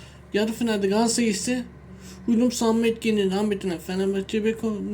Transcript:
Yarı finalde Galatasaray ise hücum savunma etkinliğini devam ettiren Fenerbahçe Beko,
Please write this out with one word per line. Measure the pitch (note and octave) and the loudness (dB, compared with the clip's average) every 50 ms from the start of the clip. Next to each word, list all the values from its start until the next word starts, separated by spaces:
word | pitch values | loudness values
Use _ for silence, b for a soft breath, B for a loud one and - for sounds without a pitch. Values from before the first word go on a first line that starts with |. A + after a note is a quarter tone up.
| B B B B B B - | B B B B B B 0
Yarı | G3+ A3 A3 A3 | 0 0 0 0
finalde | - A#3+ A3+ A3 G3+ G3 F#3+ | 0 0 0 0 2 2 2
Galatasaray | G3+ A3 A#3 A3+ - A#3+ A#3+ A3 | 4 4 4 2 2 2 2 2
ise | G3 - - B3 B3 B3+ B3 - - - - - B B B B B B B - | 0 0 -2 -2 -2 -2 -4 -8 -12 -20 -20 -18 B B B B B B B 0
hücum | A#3 A3 B3 B3 A#3+ | 2 4 4 2 2
savunma | - A#3 A3+ A3 A3+ A#3 | 2 2 2 2 4 2
etkinliğini | A3+ A3+ A3+ - A3+ G#3+ G#3 G3 F#3+ F#3 | 2 0 0 0 0 2 2 2 2 2
devam | G3 G#3+ G#3+ G3+ | 2 0 0 0
ettiren | G3 G3 F#3 E3+ E3 | -2 -2 -4 -4 -4
Fenerbahçe | - - F#3 F#3 G3 G3 G3 G3 G3 - - A3 G#3 | -4 -4 -2 0 0 0 0 -2 -2 -2 -2 0 0
Beko, | A3 A3+ A3 A#3 A3 G#3+ G3 F#3+ G3+ | 0 0 0 -2 -4 -4 -4 -4 -6